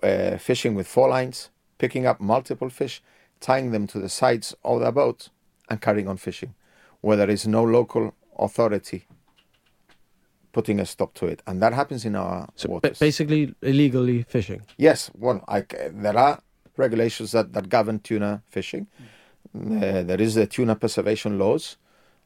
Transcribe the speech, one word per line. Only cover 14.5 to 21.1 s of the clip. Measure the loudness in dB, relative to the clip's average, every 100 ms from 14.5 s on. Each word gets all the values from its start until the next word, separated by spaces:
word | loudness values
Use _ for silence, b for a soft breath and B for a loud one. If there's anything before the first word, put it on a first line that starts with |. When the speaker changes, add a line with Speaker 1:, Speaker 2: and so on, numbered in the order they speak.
| -8 -14 4
Speaker 1:
Yes, | 4 4 0 -4
well, | -2 -2 -2
I | -4
c-, | -4 -8 -10
there | -4 0 4
are | 4 2 _ _ _ -2
regulations | 0 2 0 -2 -2
that, | 0 0
that | -4 0
govern | 2 2 -2
tuna | -4 -2 -2 -6 -8
fishing. | -8 -6 -8 -10 B -20 B B B -18 -10
Uh, | -6 -2 0 0
there | 0 0
is | 2
the | 2 0
tuna | 0 0 0
preservation | -2 -2 -2